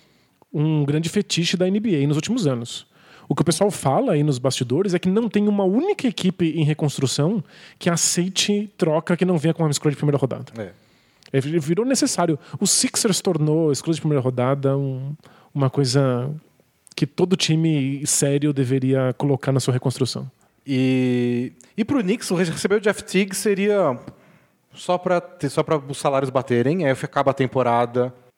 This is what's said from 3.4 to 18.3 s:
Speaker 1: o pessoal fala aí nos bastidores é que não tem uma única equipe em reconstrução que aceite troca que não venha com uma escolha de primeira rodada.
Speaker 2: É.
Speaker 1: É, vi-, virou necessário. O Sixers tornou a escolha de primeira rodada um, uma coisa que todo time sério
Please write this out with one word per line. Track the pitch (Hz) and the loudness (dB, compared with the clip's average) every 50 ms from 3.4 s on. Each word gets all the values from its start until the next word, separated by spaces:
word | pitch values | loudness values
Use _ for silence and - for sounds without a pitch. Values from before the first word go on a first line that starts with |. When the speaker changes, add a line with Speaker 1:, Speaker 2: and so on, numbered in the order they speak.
Speaker 1:
o | 143 | 2
pessoal | 170 160 - 196 208 | 0 2 2 2 0
fala | - - - 139 135 190 277 247 | 0 0 0 2 2 2 2 2
aí | 165 147 | 2 2
nos | 147 151 131 123 | 2 2 0 0
bastidores | 127 135 - - 127 120 127 170 202 202 | 0 -2 0 0 -2 0 0 0 0 0
é | 175 170 | 0 0
que | - 185 | 0 2
não | 190 226 240 208 | 0 2 0 0
tem | - 208 208 208 | 0 2 2 2
uma | 208 202 196 | 2 2 2
única | 185 196 262 349 415 392 - - | 2 2 2 0 0 -2 0 -2
equipe | 233 - - - 185 - - 175 160 151 165 | -2 -2 0 -2 -2 0 0 -2 0 2 0
em | |
reconstrução | 147 147 151 - 160 143 - - 139 123 - - 143 175 233 190 - - - - - - - - | 0 0 0 0 -2 -2 0 -2 -2 -2 0 0 0 0 0 -2 -6 -8 -16 -20 -20 -20 -18 -4
que | - 180 | -2 -2
aceite | 170 160 - - - 175 175 190 190 - - 208 208 208 214 202 _ | 0 0 0 0 0 0 -2 -2 -2 -2 0 0 0 0 -2 -6 _
troca | - 175 160 151 165 - - 175 | -2 0 0 0 0 0 0 0
que | - 185 | 0 2
não | 185 180 151 | 2 2 2
venha | 135 165 151 | 2 0 0
com | - | 2
uma | 160 151 | 0 0
escolha | 139 - - 151 | 0 0 0 -2
de | 135 | -2
primeira | - 151 147 143 127 | 0 0 0 2 2
rodada. | 135 120 - 120 123 - - 113 | 0 -2 -4 -6 -10 -14 -10 -12
Speaker 2:
É. | 101 90 - _ _ _ _ _ _ _ _ _ _ - | -12 -12 -12 _ _ _ _ _ _ _ _ _ _ -2
Speaker 1:
É, | - 135 | -2 -2
vi-, | 131 147 165 170 | 0 0 -2 -2
virou | 135 156 170 202 240 | 0 0 -2 0 0
necessário. | 262 269 - 302 - - 185 175 170 151 - - - - - | 0 0 0 0 -2 0 0 0 0 0 -4 -6 -12 -6 -4
O | 196 | -2
Sixers | - - - - 254 - - - 214 170 - | 0 0 0 0 -2 -2 -2 0 0 0 0
tornou | - 196 165 151 151 151 151 165 165 151 | 0 -2 0 0 0 2 2 2 2 2
a | |
escolha | 139 - - 165 165 | 0 0 -2 -4 -4
de | 147 | -2
primeira | - 156 147 135 | 0 0 0 2
rodada | 120 131 127 123 123 131 143 143 135 135 135 | 0 0 0 0 0 0 0 0 0 0 0
um, | 139 139 135 131 131 135 139 151 - _ - - - - _ - | 0 -2 -4 -6 -6 -8 -10 -12 -12 _ -20 -20 -20 -20 _ -2
uma | 143 135 131 | 0 0 2
coisa | - 143 139 123 123 143 135 131 123 120 120 147 151 156 _ _ _ _ _ _ _ _ _ - - | 2 0 0 2 2 2 2 2 0 -2 -4 -6 -8 -10 _ _ _ _ _ _ _ _ _ -14 -4
que | - 156 | -4 -4
todo | - - - 185 180 185 | -4 0 -2 0 0 2
time | - - - 156 160 165 165 156 143 131 135 139 135 147 | -2 0 0 0 2 2 2 2 0 0 -2 -4 -4 -4
sério | - - - 151 139 | -2 0 0 2 2